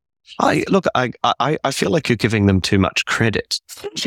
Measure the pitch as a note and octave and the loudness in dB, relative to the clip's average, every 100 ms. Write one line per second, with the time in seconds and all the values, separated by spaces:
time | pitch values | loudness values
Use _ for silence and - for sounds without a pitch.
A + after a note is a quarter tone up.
0 | _ _ - - C4+ - - F#3+ - - | _ _ -12 -2 0 0 0 0 0 -2
1 | B2 - A#2 - B2+ D#3 C3+ - F3+ E3+ | -2 -2 -2 0 -2 -2 -2 -2 -2 0
2 | - A#2 A2 G#2+ G2+ F#2+ - G2+ F#2+ - | 0 0 0 2 4 2 2 0 0 -2
3 | - - A2+ - - - - - G#4 - | -4 0 0 -2 -6 -8 -10 -14 -12 -2